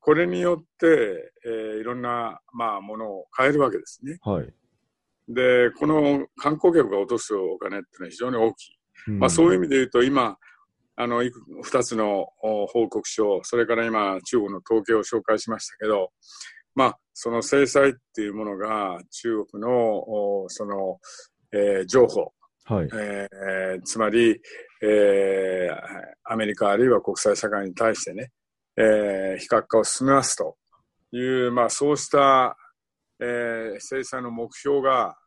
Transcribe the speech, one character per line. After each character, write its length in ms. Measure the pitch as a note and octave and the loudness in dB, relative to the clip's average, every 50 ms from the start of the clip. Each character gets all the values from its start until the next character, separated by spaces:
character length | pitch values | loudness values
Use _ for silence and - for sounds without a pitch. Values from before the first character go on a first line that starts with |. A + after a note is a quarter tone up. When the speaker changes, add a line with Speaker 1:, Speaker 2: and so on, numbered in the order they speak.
Speaker 1:
こ 140 | _ - D3+ | _ 2 2
れ 120 | D3+ F3 | 2 2
に 140 | F3 F3+ F3+ | -2 -2 -2
よ 220 | F3+ F3 F3 D#3+ D#3+ | 0 0 -2 -2 -4
っ 20 | _ _ _ | _ _ _
て、 540 | - E3 E3 C#3+ A#2+ G#2 F#2+ E2 - - _ _ _ | 4 4 4 4 2 0 -4 -8 -12 -16 _ _ _
え 40 | A#2+ | -8
ー、 320 | A2+ A2+ A2 A2 G#2+ G#2+ | -8 -8 -8 -8 -8 -8
い 40 | A2 | -8
ろ 100 | A#2+ B2 | -8 -8
ん 80 | B2 B2 | -6 -6
な、 380 | A#2+ A#2+ A#2+ A#2 A2+ F2+ D2 _ _ _ | -4 -4 -4 -4 -6 -10 -12 _ _ _
ま 240 | A#2+ A#2+ A2+ G#2 | -6 -4 -4 -4
あ、 40 | G2 | -6
も 160 | G2 G2+ G#2+ | -8 -10 -12
の 140 | G#2+ A2+ G#2+ | -10 -10 -10
を 160 | G2+ F#2+ F2 _ _ | -10 -12 -14 _ _
買 160 | - C3 C#3 | 0 2 2
え 40 | D3 | 4
る 80 | D3+ | 4
わ 100 | C#3+ B2 | 2 2
け 80 | G2 F2+ | 0 -2
で 80 | - | -8
す 180 | - - - - | -8 -20 -16 -14
ね。 140 | C3+ D#3+ F3+ _ | -14 -14 -10 _
Speaker 2:
は 200 | - G2+ E2+ C2 | -4 -2 -2 -4
い。 120 | - - _ _ _ _ _ _ _ _ _ _ _ _ _ _ - | -6 -14 _ _ _ _ _ _ _ _ _ _ _ _ _ _ -8
Speaker 1:
で、 420 | A#2 A#2+ B2+ B2+ B2 B2 B2 A#2 A2 | -4 0 2 4 4 6 4 2 2
こ 140 | - D3 | 0 0
の 400 | D3+ D#3 D#3 D3 C#3+ C#3+ C#3 C3+ - _ | 2 2 4 4 4 2 2 -2 -6 _
観 200 | - - D3 D#3 | -4 -2 -2 -2
光 160 | D3+ - F#3 E3+ | 4 2 4 6
客 180 | E3+ C3+ G#2+ | 6 4 4
が 80 | F#2+ G2 | 2 -2
落 100 | G2+ F#2 | 0 0
と 100 | A#2 A2+ | -2 -4
す 160 | - - A2 | -2 -2 -4
お 240 | G2+ F#2+ F#2 - F2+ | -2 -2 -2 -4 -6
金 200 | G#2 G2 F#2+ G2+ | -8 -8 -8 -8
っ 40 | F2+ | -12
て 40 | |
い 40 | _ _ - | _ _ -16
う 20 | |
の 40 | F#2 | -16
は 40 | F2+ | -16
非 60 | F2+ | -10
常 140 | F2 A#2 B2+ | -8 -6 -4
に 60 | B2+ | 0
大 180 | A#2 A2 A2+ G#2 | 2 2 2 0
き 140 | _ - - | _ -16 -20
い。 100 | _ _ _ _ _ - - - | _ _ _ _ _ -16 -8 -6
Speaker 2:
う 40 | G#2+ | -2
ん。 60 | G2 | 0
Speaker 1:
ま 80 | A2+ | 2
あ、 40 | - | 2
そ 160 | E3+ E3 E3 | 4 6 6
う 60 | E3+ F#3 | 6 6
い 40 | |
う 20 | F#3 | 4
意 40 | F3+ | 2
味 60 | D#3 | 2
で 80 | C#3 | 2
言 100 | C3+ C3 | 2 2
う 40 | B2+ | 2
と、 120 | _ B2 B2 | _ 2 2
今、 340 | C3 C#3 C#3 B2 A2 F#2+ _ _ - _ _ _ _ _ _ _ _ _ - | 4 2 0 0 -2 -4 _ _ -20 _ _ _ _ _ _ _ _ _ -6
あ 80 | A#2+ | -4
の、 160 | A#2+ A#2+ A#2+ A#2+ | -2 -2 -2 -2
い 80 | B2+ | -2
く-、 100 | B2 A#2+ - - - - - | -4 -8 -20 -20 -16 -16 -14
二 200 | - - C3 A#2+ | -2 0 0 0
つ 140 | - A#2+ | 0 -2
の、 320 | A2+ A2 G#2 G2+ G2 F2 - _ _ - | 0 0 0 0 -2 -2 -6 _ _ -4
お、 240 | A2 G#2+ G#2 G#2 | -2 -2 -2 -2
報 220 | G2 - A#2+ A#2 G#2 | 0 2 2 2 2
告 200 | - G#2+ - - | 0 -6 -6 -6
書、 320 | - - A2 G#2 G2+ F#2 - | -2 0 0 2 0 -2 -2
そ 140 | - - | -2 0
れ 100 | A#2+ A#2 | 0 0
か 80 | G#2+ A#2 | 2 0
ら 100 | A2+ A#2 | -2 0
今、 340 | A#2 A2+ A2 G#2 G2 F#2+ F#2 - | -2 0 0 0 0 -2 -4 -6
中 160 | - - B2 | 0 0 0
国 120 | G#2 G2 | 0 0
の 100 | G2+ F#2 _ | -6 -10 _
統 180 | - A2+ A2+ G2+ | 0 0 0 2
計 100 | - A2+ | 2 0
を 60 | A2 | 0
紹 200 | G2+ - - A2+ G2 | 0 0 -4 -4 0
介 160 | - A2 G#2 | 0 -2 -2
し 120 | - - | 0 -6
ま 80 | A2+ G2+ | -8 -8
し 100 | - - | -8 -14
た 80 | - _ | -14 _
け 80 | G#2+ | -4
ど、 240 | G#2+ A2 G2+ F#2 F#2 _ _ _ _ - - - - - - _ _ _ | -2 0 0 0 -4 _ _ _ _ -20 -20 -20 -20 -20 -20 _ _ _
ま 100 | C3 C3 | 0 0
あ、 140 | B2 - _ _ _ _ | 0 0 _ _ _ _
そ 180 | - - A#2+ | -10 -8 -4
の 120 | A#2 A#2 A2 | -4 -4 -2
制 240 | - - C#3 C#3+ | 2 2 2 2
裁 240 | B2 - C#3+ C#3 C#3 | 4 4 4 4 4
っ 20 | C3 - _ _ _ | 2 0 _ _ _
て 80 | - G#2+ | -6 -6
い 60 | G#2 | -6
う 60 | G2 | -6
も 100 | G#2+ A2 | -6 -8
の 120 | G#2 G2+ | -8 -6
が、 420 | F#2+ G2+ A2 A2 G#2+ G#2 F#2+ F2+ E2+ F2+ _ | -6 -6 -4 -4 -2 -4 -4 -6 -10 -14 _
中 340 | - - - A#2 A2+ G#2+ G2+ | -18 -10 -6 -4 -4 -4 -4
国 160 | _ - G#2 | _ -10 -8
の、 100 | G#2+ A#2+ B2+ B2 A#2 A2+ G#2+ G2+ | -4 0 0 2 2 2 0 -2
お、 480 | - - A2 G#2 G2+ G2+ G2+ G2 F#2+ F2+ | -4 -4 -4 -2 -2 -2 -2 -2 -4 -8
そ 160 | - - A2 | -10 -10 -8
の、 360 | G2+ G2+ G2 G2 F#2+ F2+ - _ - - - - _ _ _ _ _ - | -8 -6 -6 -4 -6 -6 -8 _ -20 -20 -20 -20 _ _ _ _ _ -2
え 300 | G#2 G2+ G2+ G2+ F#2+ F#2+ | 0 2 2 2 0 -2
ー、 40 | |
情 200 | F2+ G2+ C3 A#2+ | 2 6 6 6
報、 260 | G#2+ - A2 F2 - _ _ _ _ _ _ _ | 6 4 -2 -4 -4 _ _ _ _ _ _ _
Speaker 2:
は 180 | - A2+ G2+ E2 | -4 -2 -2 -2
い。 60 | D2+ - | -2 -4
Speaker 1:
え 840 | A2 G#2+ G#2 G2+ G2+ G2 G2 - F#2+ G2 G2 F#2+ F#2+ F#2+ F#2+ F#2 F#2 | -6 -8 -6 -6 -8 -10 -10 -12 -10 -8 -6 -4 -4 -4 -4 -6 -6
ー、 40 | F2+ | -8
つ 160 | - - A2+ | -10 -4 -2
ま 100 | A2 G#2+ | -2 2
り、 300 | G#2 A#2 A#2 A#2 G#2+ - _ - - - - - _ _ - | 4 4 4 4 4 2 _ -20 -20 -20 -20 -20 _ _ 0
え 880 | G#2+ G#2+ G#2 G#2 G2+ G2 G2 G2 G2 G2 F#2+ F#2+ F#2+ F#2 F#2 F2+ F2 | 2 4 4 6 4 4 4 2 2 2 0 0 -2 -2 -2 -2 -4
ー、 60 | D#2+ - - - G2 F#2+ - - - _ _ | -4 -6 -10 -14 -14 -16 -16 -18 -20 _ _
ア 120 | - A#2 | -6 -4
メ 100 | A2+ A2 | -2 -2
リ 80 | G#2 G#2 | -4 -2
カ 160 | - A2 G2+ | 0 0 2
あ 60 | G2+ | 4
る 100 | G#2 B2 | 4 4
い 20 | C3 | 6
は 120 | A#2+ G#2 | 4 4
国 160 | - - G2+ | 2 0 -6
際 200 | - - G#2+ G2+ | 0 2 0 0
社 120 | - - G#2+ | 2 0 -4
会 180 | G#2 G2+ G2 | -4 -2 -4
に 80 | F#2+ F2 | -6 -4
対 220 | - A2+ A2+ G#2+ | 0 0 0 0
し 80 | F#2 - | -2 -6
て 80 | - F2 | -10 -10
ね、 180 | F#2+ B2 B2+ _ _ _ _ _ _ _ _ _ | -12 -12 -14 _ _ _ _ _ _ _ _ _
え 600 | - A2 A2 G#2+ G#2+ G#2 G2+ G2 F#2+ F#2+ G2 - | 2 4 4 4 4 2 0 -2 -2 -4 -4 -6
ー、 20 | G#2+ | -6
非 100 | - - | -4 0
核 200 | - A2 G#2 _ | 0 0 0 _
化 100 | - A2+ | 2 2
を 60 | G#2+ | 2
進 240 | - - - B2+ C3+ | 2 -2 -2 2 4
め 40 | C#3 | 4
ま 100 | C#3 C3 | 4 4
す 140 | - - | 0 -4
と 200 | - G#2 D#2 - _ _ _ _ _ _ _ _ _ _ _ - | -4 -4 -8 -8 _ _ _ _ _ _ _ _ _ _ _ -8
い 80 | A#2+ B2+ B2+ C3 B2+ B2+ | -6 -4 -2 0 0 0
う、 60 | B2 A#2+ | 0 2
ま 140 | B2 A#2+ | 2 0
あ、 40 | A2+ | 0
そ 220 | - - C#3+ D3 D3 | 0 0 0 0 0
う 40 | |
し 120 | C#3 - - | 0 -2 0
た、 480 | - C#3+ C#3 C#3 C3+ C3 B2+ A#2+ - _ _ - _ _ _ _ _ _ _ _ _ _ | 2 4 6 6 6 6 4 2 0 _ _ -20 _ _ _ _ _ _ _ _ _ _
え 40 | - A#2+ A#2+ A#2+ A#2+ A#2 A#2 A2+ A2+ A2+ G2+ | -6 -6 -4 -4 -4 -4 -4 -6 -6 -8 -10
ー、 40 | - | -10
制 240 | - - C3+ C3+ C3 | -10 -8 -8 -8 -8
裁 160 | - - B2+ | -6 -8 -10
の 100 | B2 A#2+ | -8 -8
目 240 | A#2 A#2 A#2 A2+ - | -8 -8 -10 -10 -12
標 280 | - - C#3 C#3+ C#3 C3 | -8 -2 0 0 2 2
が 340 | C3+ C3+ B2 A2+ F2+ E2+ _ _ | 2 2 2 0 -2 -4 _ _